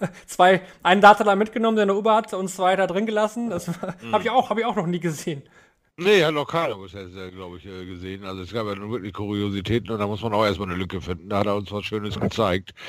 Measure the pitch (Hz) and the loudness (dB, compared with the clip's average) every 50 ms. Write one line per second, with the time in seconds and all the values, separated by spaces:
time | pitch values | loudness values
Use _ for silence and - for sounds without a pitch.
0 | 196 - - - - - - - 180 185 190 180 175 - - - - 175 185 202 | -8 -8 -8 -12 -18 -4 4 6 8 8 8 6 2 -4 -12 -2 2 2 6 10
1 | 202 202 208 208 220 208 196 196 214 214 - 233 226 226 220 214 208 202 196 208 | 10 10 10 10 6 4 4 4 2 0 -2 0 0 2 2 2 2 2 2 2
2 | 208 220 214 226 220 - 214 185 190 185 - 202 185 185 190 190 190 170 170 196 | 2 2 2 2 2 -2 -4 -6 -6 -6 -4 0 2 2 4 4 2 0 0 -2
3 | 220 220 214 208 214 208 - 240 240 226 180 175 - 175 170 - - 185 - - | -2 0 0 0 0 -2 -2 -6 -6 -6 -6 -6 -6 -8 -8 -8 -8 -10 -10 -10
4 | 117 117 - 202 180 226 233 254 240 - 208 220 226 233 190 208 165 175 180 170 | -4 -2 -2 0 0 2 2 2 2 2 0 -2 -2 -2 -2 -2 -2 -2 -4 -2
5 | 165 170 151 - - 175 151 139 - _ _ _ _ _ _ _ _ _ _ - | -2 -4 -4 -4 -6 -8 -8 -8 -10 _ _ _ _ _ _ _ _ _ _ -2
6 | 175 202 214 185 156 160 156 147 139 - - 165 165 135 107 95 95 92 101 101 | 2 4 4 6 4 4 0 -2 -4 -2 -2 -2 -2 -2 -4 -8 -12 -14 -14 -14
7 | 95 90 90 95 92 92 92 95 92 87 90 87 90 98 95 92 92 90 95 87 | -14 -14 -12 -12 -12 -12 -12 -14 -14 -14 -14 -16 -16 -16 -14 -14 -12 -12 -12 -12
8 | 90 95 98 98 101 95 95 95 92 85 107 117 110 104 101 98 104 107 117 104 | -10 -10 -12 -10 -10 -10 -10 -10 -10 -8 -6 -6 -6 -6 -6 -8 -8 -8 -8 -8
9 | 92 104 - - 104 101 104 101 101 101 98 98 92 101 113 120 113 113 113 104 | -8 -10 -10 -8 -6 -4 -4 -4 -2 -4 -4 -4 -2 -2 -2 -2 -2 -4 -4 -4
10 | 104 101 107 95 110 113 104 107 110 104 95 95 101 92 87 90 95 87 95 90 | -4 -4 -4 -4 -4 -2 0 2 2 2 0 -2 -4 -6 -6 -6 -6 -6 -8 -8
11 | - 87 90 78 85 101 107 98 101 104 101 104 98 90 101 104 95 - 107 107 | -8 -8 -10 -10 -8 -4 -2 -2 0 0 -2 -2 -4 -6 -8 -10 -8 -6 -6 -6
12 | 104 104 92 - 101 95 - 113 110 95 90 98 - - - - - | -6 -8 -6 -4 -4 -2 0 0 0 0 0 -2 -4 -8 -16 -18 -16